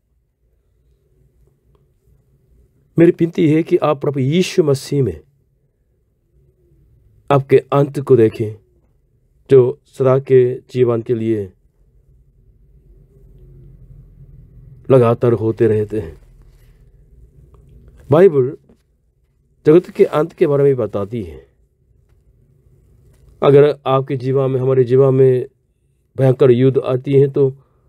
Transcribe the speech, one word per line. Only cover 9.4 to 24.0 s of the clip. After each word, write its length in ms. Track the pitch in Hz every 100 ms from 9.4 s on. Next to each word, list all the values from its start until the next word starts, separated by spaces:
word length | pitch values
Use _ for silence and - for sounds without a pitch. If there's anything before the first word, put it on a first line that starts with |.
| -
जो 300 | 135 123 135 _
सदा 320 | - 131 131
के 360 | 135 131 123
जीवन 480 | 123 _ 127 120 117
के 120 | 113
लिए 380 | 117 110 110 95 _ _ _ _ _ _ _ _ _ _ _ _ _ _ - _ _ - - - - - - - - - - - - - - - - -
लगातार 420 | 135 117 120 120
होते 340 | 113 110 110 117
रहते 340 | 107 104 107
हैं। 180 | 95 73 _ _ - _ _ _ _ _ _ _ - _ - - _ - - - -
बाइबल 460 | 147 196 143 127 156 _ _ _ _ _ _ _ _ _ _ -
जगत 240 | 165 180
के 140 | -
अंत 280 | 196 147 165
के 140 | - 165
बारे 180 | 143
में 120 | 143 131
बताती 460 | 104 104 101 120
है। 320 | 87 67 - _ _ _ _ _ _ _ _ _ _ _ _ _ _ _ _ _ _ -
अगर 360 | 151 143 147 - 131
आपके 300 | 135